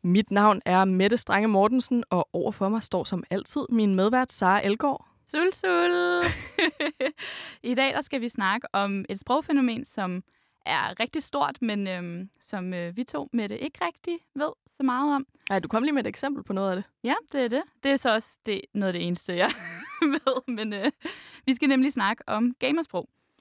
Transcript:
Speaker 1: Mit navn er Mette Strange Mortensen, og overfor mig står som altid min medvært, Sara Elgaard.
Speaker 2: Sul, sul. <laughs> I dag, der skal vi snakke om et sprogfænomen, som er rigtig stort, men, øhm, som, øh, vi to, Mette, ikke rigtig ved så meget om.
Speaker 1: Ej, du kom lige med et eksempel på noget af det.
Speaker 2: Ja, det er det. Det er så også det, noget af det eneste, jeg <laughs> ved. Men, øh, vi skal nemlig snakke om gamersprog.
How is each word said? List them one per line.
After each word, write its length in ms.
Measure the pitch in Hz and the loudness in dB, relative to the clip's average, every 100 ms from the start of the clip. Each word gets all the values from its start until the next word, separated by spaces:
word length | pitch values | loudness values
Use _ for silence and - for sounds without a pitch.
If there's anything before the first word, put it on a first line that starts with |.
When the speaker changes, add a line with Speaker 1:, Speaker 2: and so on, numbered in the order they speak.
Speaker 1:
Mit 280 | 175 185 214 | 4 2 4
navn 300 | 202 214 196 | 4 6 4
er 200 | - 180 | 4 4
Mette 320 | 190 185 196 233 | 4 4 4 2
Strange 320 | - 190 220 | 2 2 4
Mortensen, 560 | 202 208 254 - 240 - | 4 4 2 0 -2 0
og 180 | 180 - | -2 -2
overfor 360 | 175 196 208 196 | -2 -4 -2 -2
mig 140 | 220 | -2
står 220 | - 220 | -2 -4
som 200 | 208 180 - | -2 -6 -4
altid 300 | - - 294 - | -6 -4 -6 0
min 240 | 233 214 | 2 4
medvært, 380 | 190 196 254 254 | 4 4 4 0
Sara 340 | - 185 202 196 | 0 2 4 2
Elgaard. 420 | 214 294 269 - _ _ | 0 0 -2 -10 _ _
Speaker 2:
Sul, 260 | 302 349 | 0 0
sul. 720 | 370 381 349 349 349 349 349 349 - - - 381 - 302 | 0 0 2 2 2 0 0 0 -2 -6 0 0 0 -6
<laughs> 800 | - 269 - - - - - - | -2 -4 -4 -12 -12 -16 -10 -4
I 40 | |
dag, 200 | 247 269 | 0 0
der 60 | - | 0
skal 200 | 285 277 | -4 -4
vi 80 | 233 | -4
snakke 400 | - 196 214 - | -2 0 0 -2
om 320 | 196 202 196 - | -2 -2 -2 -6
et 120 | 196 | -10
sprogfænomen, 640 | - 262 320 285 254 226 | -2 -2 2 2 2 -2
som 400 | 277 - 185 180 - _ _ _ - | -8 -6 -6 -6 -10 _ _ _ -2
er 340 | 151 - - | 0 0 -4
rigtig 220 | 240 320 | -4 -4
stort, 400 | - 285 277 269 | -6 -2 -2 -2
men, 260 | 233 202 196 | -2 -2 -4
øhm, 420 | 180 175 170 190 _ | -6 -8 -10 -12 _
som, 340 | - 202 180 | -10 -8 -6
øh, 220 | 180 170 185 | -6 -6 -6
vi 80 | |
to, 240 | 247 302 - | -6 -6 -4
Mette, 260 | 233 208 214 | -4 -4 -6
ikke 260 | 294 - | -8 -6
rigtig 340 | 349 - - 339 _ | -8 -6 -6 -6 _
ved 160 | 277 302 - _ | -6 -6 -6 _
så 160 | _ | _
meget 320 | 269 247 294 | 0 2 0
om. 120 | 285 269 _ - | 0 -4 _ -2
Speaker 1:
Ej, 80 | 196 | -2
du 100 | - | 0
kom 140 | 220 | 0
lige 100 | 285 | 2
med 100 | 285 | 0
et 60 | 226 | -2
eksempel 360 | 196 277 285 | -4 -6 -6
på 80 | - | -4
noget 180 | 190 196 | -4 -2
af 60 | 185 | -4
det. 80 | 202 _ | -6 _
Speaker 2:
Ja, 100 | 233 349 - | -2 -2 -2
det 120 | 285 | -2
er 40 | 240 | 0
det. 140 | 247 359 _ | -2 -4 _
Det 80 | 277 | 0
er 60 | 277 | 2
så 180 | 254 | 2
også 240 | 220 - - - | 0 -2 -14 -6
det, 140 | 196 - | -6 -4
noget 120 | 208 190 | -2 -2
af 60 | |
det 140 | 175 175 | 0 -2
eneste, 300 | 175 - 175 | -4 -4 0
jeg 140 | 202 - 170 170 | 0 0 -10 -14
<laughs> 300 | 302 - 311 | -14 0 0
ved. 400 | 285 - 254 - | 2 0 -2 -4
Men, 180 | 226 220 | -6 -4
øh, 200 | 208 202 - 330 - - - - | -2 -4 -4 -12 -14 -20 -8 -2
vi 80 | |
skal 140 | 254 294 | 2 4
nemlig 240 | 269 262 | 4 4
snakke 300 | 262 202 226 - | 2 0 -2 -2
om 280 | 214 240 247 | 0 0 0
gamersprog. 500 | 254 311 311 180 - _ _ _ | 0 0 0 -6 -8 _ _ _